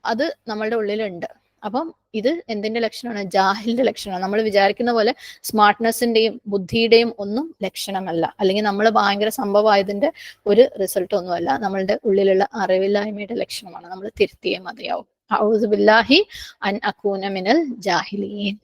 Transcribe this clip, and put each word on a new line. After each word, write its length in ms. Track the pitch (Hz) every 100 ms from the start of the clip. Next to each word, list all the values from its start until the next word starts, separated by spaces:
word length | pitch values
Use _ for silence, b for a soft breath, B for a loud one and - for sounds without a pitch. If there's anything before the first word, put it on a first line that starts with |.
| -
അത് 300 | 226 320 - -
നമ്മളുടെ 280 | 214 214 233
ഉള്ളിലുണ്ട്. 720 | 208 208 214 175 - - _ _
അപ്പം 240 | 214 233 320 - _
ഇത് 160 | 220 220 339 -
എന്തിന്റെ 300 | 214 214 226
ലക്ഷണമാണ്? 420 | 226 - 240 214 196 196
ജാഹിലിന്റെ 500 | 190 202 220 233 254
ലക്ഷണമാണ്. 360 | - 202 180
നമ്മൾ 160 | 190 208
വിചാരിക്കുന്ന 500 | 220 196 196 202 240 233
പോലെ 160 | 208 190 B B
സ്മാർട്ട്നെസ്സിന്റെയും 920 | - 214 208 202 226 226 240 226 220 220 214
ബുദ്ധിയുടെയും 640 | 196 180 226 226 226 233 226
ഒന്നും 280 | 202 214 330 -
ലക്ഷണമല്ല, 600 | 190 - - 196 185 165 160 -
അല്ലെങ്കിൽ 260 | 190 202 214
നമ്മൾ 180 | 196 214
ഭയങ്കര 420 | 214 202 202 214 240
സംഭവമായതിന്റെ 720 | 208 202 214 202 196 202 285 B B B -
ഒരു 180 | 202 262 -
റിസൾട്ട് 320 | 190 196 180 202
ഒന്നുമല്ല, 300 | 180 170 170 170
നമ്മളുടെ 400 | 208 196 190 214
ഉള്ളിലുള്ള 420 | 233 196 196 190 196 -
അറിവില്ലായ്മയുടെ 760 | 185 185 196 202 208 202 202 233
ലക്ഷണമാണ്. 440 | - - 196 165 175
നമ്മൾ 140 | 185 202 -
തിരുത്തിയേ 400 | 208 _ - 185 185
മതിയാവും. 400 | 226 175 175 - _ _
അഊദു 380 | - 214 220 220
ബില്ലാഹി 480 | 208 208 220 214 302 415 B B B
അൻ 120 | 208 196 208
അകൂന 360 | - 202 196 196 190
മിനൽ 220 | 185 294 302 240 190
ജാഹിലീൻ. 680 | 170 - 202 202 208 202 208